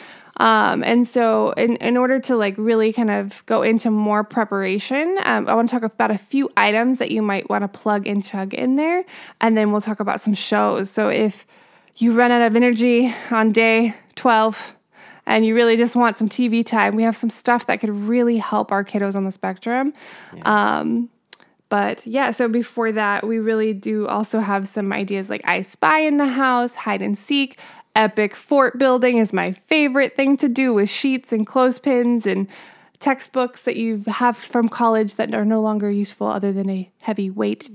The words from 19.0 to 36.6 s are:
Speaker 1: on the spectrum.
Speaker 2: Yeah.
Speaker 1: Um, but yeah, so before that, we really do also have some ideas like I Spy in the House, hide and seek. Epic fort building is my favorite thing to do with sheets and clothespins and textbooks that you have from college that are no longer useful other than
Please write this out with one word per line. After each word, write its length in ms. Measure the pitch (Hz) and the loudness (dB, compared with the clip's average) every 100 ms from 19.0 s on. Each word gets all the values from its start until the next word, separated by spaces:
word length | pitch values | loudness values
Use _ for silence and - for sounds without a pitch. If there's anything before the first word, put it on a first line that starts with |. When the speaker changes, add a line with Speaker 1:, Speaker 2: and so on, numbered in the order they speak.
| 196 196 | -2 -2
Speaker 1:
on 100 | 190 | -6
the 60 | |
spectrum. 640 | 185 190 185 233 247 277 294 - - - 180 | -6 -8 -8 -4 -2 -4 -6 -14 -20 -20 -6
Speaker 2:
Yeah. 440 | 170 214 208 - | 0 2 2 0
Speaker 1:
Um, 300 | - 233 240 _ _ - _ _ - | 0 -2 -4 _ _ -18 _ _ -4
but 360 | 208 202 - 226 | -2 -2 -4 -6
yeah, 260 | 247 277 | -2 -2
so 160 | 220 240 | 0 0
before 440 | 233 226 - 226 | -2 -2 -4 -2
that, 340 | 214 208 202 214 | -2 -2 -2 -2
we 120 | 226 | -2
really 340 | 220 220 220 | 0 0 -2
do 340 | 196 220 214 208 | -4 -4 -4 -2
also 320 | 208 214 220 | -4 -2 -2
have 260 | 202 196 196 | -2 -2 -4
some 240 | 220 196 | -6 -4
ideas 360 | - 196 196 196 | -4 -4 -6 -6
like 120 | 208 - | -6 -2
I 160 | 185 | -4
Spy 380 | 190 - 262 311 | -4 -2 2 2
in 180 | 311 285 | 2 2
the 100 | 277 | 0
House, 460 | 254 269 247 247 - | 0 0 0 -2 -4
hide 280 | 226 196 | -6 -4
and 120 | 208 202 | -4 -6
seek. 420 | - 285 269 - - - _ 220 | -2 -2 -2 -6 -20 -20 _ 2
Epic 400 | 214 214 208 - | 2 2 -2 -4
fort 440 | - 285 262 247 | 0 2 4 2
building 380 | 269 254 247 240 | 2 4 2 2
is 140 | 214 | 2
my 180 | 185 180 | 0 -2
favorite 640 | 185 - 311 294 262 262 - | -4 0 2 2 2 0 0
thing 200 | 269 277 | 2 2
to 120 | 285 | 2
do 240 | 247 262 | 0 2
with 160 | 214 202 | 2 0
sheets 420 | - 277 262 - | -2 -2 -2 -2
and 140 | 226 214 | -4 0
clothespins 800 | 262 254 254 285 247 240 240 208 | 2 2 0 0 2 2 0 0
and 220 | 190 196 - - - _ _ | -2 -4 -10 -20 -20 _ _
textbooks 640 | 285 262 - 262 247 247 | -4 -2 -4 -4 -4 -4
that 140 | - 233 | -6 -4
you 280 | 226 214 208 | -4 -4 -6
have 280 | 202 247 233 | 0 0 0
from 300 | - 240 233 | -2 0 0
college 460 | - 233 220 214 - | 0 2 2 0 -2
that 180 | 220 220 | -4 -2
are 100 | 208 | 0
no 160 | 220 | 0
longer 300 | 214 214 208 | 0 -2 -2
useful 340 | 202 202 - 208 | -2 -4 -4 -4
other 240 | 214 202 | -2 -2
than 180 | 196 | -2